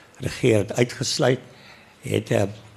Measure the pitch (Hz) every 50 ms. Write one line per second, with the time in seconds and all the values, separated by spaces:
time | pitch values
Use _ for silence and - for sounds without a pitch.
0 | - - - - - - - - - 123 110 107 98 110 - - 123 127 - -
1 | 123 - - - 151 123 127 127 - - - - - - - - - - - _
2 | - 120 104 107 110 - 120 110 104 98 107 - - - -